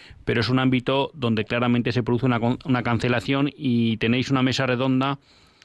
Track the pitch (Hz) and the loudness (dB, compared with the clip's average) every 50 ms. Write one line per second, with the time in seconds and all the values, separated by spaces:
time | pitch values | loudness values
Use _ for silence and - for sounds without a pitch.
0 | - - - - - - 117 120 110 110 127 131 131 131 131 127 120 - 135 139 | -20 -20 -20 -10 -4 -2 -2 0 0 0 2 2 2 2 2 0 0 0 0 0
1 | 139 - - 156 123 117 113 107 104 - 120 120 123 123 120 120 110 127 107 123 | 0 -2 -4 -4 -2 -2 0 0 -2 -2 -2 0 0 2 2 2 0 0 0 -2
2 | 110 117 120 117 135 131 120 113 113 120 123 - - 151 127 123 117 120 120 107 | 0 0 0 0 2 0 0 2 0 0 -2 -2 -2 -2 -2 0 0 0 0 0
3 | - 123 123 117 113 135 139 139 143 147 - - 151 131 120 117 117 113 113 107 | 0 0 0 0 0 -2 0 0 0 -2 -4 -4 -2 0 0 2 2 0 0 0
4 | 120 113 120 131 131 - 139 131 127 131 120 - 135 127 127 120 131 135 131 131 | 0 0 2 0 0 0 0 0 2 0 0 0 0 0 0 0 0 0 0 0
5 | 135 139 143 - _ _ _ _ _ _ _ _ | 0 -2 -2 -6 _ _ _ _ _ _ _ _